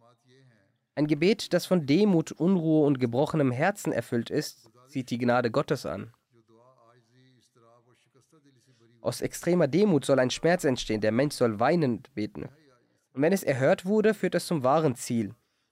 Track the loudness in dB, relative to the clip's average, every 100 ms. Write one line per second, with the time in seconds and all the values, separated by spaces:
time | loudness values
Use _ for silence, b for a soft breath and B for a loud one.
0 | _ _ _ _ _ _ _ _ _ -4
1 | -2 2 2 0 -2 -4 0 0 2 2
2 | 4 2 0 -2 0 2 2 4 4 2
3 | 0 0 0 0 0 0 -2 -2 -4 -4
4 | -4 -4 -2 -4 -6 -12 _ _ _ -10
5 | -6 -4 0 0 0 -2 -2 -4 -6 -10
6 | -12 _ _ _ _ _ _ _ _ _
7 | _ _ _ _ _ _ _ _ _ _
8 | _ _ _ _ _ _ _ _ _ _
9 | -6 -4 -6 -4 0 2 2 2 4 2
10 | 2 2 2 0 0 0 0 -2 -2 0
11 | 0 0 0 0 0 2 2 2 0 -2
12 | -6 -10 -8 -10 -16 _ _ _ _ _
13 | _ -2 0 0 -2 0 0 0 0 0
14 | 0 0 -2 -4 -4 -2 2 2 2 -2
15 | -4 -4 -4 -8 _ _ _